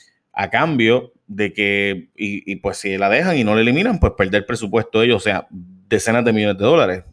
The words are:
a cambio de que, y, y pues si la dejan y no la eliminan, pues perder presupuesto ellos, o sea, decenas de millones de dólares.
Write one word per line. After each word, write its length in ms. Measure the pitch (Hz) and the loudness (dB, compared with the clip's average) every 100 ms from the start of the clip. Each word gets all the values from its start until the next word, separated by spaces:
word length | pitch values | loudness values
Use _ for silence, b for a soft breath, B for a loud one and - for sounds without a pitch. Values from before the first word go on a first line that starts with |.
| b b _ | b b _
a 180 | - 95 | -8 -2
cambio 640 | 117 160 139 110 123 127 _ - | 0 0 2 2 2 -2 _ -12
de 260 | 101 104 | -6 -4
que, 580 | 85 101 101 101 98 - | -2 -2 0 -2 -4 -10
y, 340 | - 101 101 - | -10 -8 -8 -10
y 80 | 98 | -8
pues 200 | 98 90 | -8 -6
si 200 | 101 95 | -6 -2
la 120 | 98 | 0
dejan 300 | 120 180 156 | 2 2 0
y 40 | |
no 140 | 107 107 | 2 2
la 60 | |
eliminan, 360 | 117 139 226 196 | 2 2 0 0
pues 140 | 110 - | 0 0
perder 300 | 95 101 98 | -2 -2 -2
presupuesto 560 | 117 107 110 107 110 | -6 -2 -2 0 0
ellos, 140 | 117 110 | 2 2
o 40 | |
sea, 280 | 107 95 - | 0 -4 -6
decenas 760 | 92 - - - 107 - 117 | -16 -20 -20 -2 -2 2 2
de 80 | 120 | 2
millones 260 | 110 104 98 | 2 2 2
de 60 | |
dólares. 380 | 107 165 107 92 - | 2 4 2 -2 -6